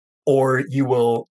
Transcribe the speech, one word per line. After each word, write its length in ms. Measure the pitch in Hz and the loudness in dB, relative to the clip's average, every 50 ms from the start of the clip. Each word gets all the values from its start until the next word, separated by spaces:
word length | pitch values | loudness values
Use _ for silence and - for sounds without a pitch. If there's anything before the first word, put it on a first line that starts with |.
| _ _ _ _ _ | _ _ _ _ _
or 380 | 147 139 135 131 131 131 127 139 - | 0 2 2 2 2 0 -2 -4 -4
you 160 | 131 139 135 | -4 -2 -2
will, 440 | 127 131 123 120 117 117 110 - - | 0 0 0 0 0 0 -2 -6 -10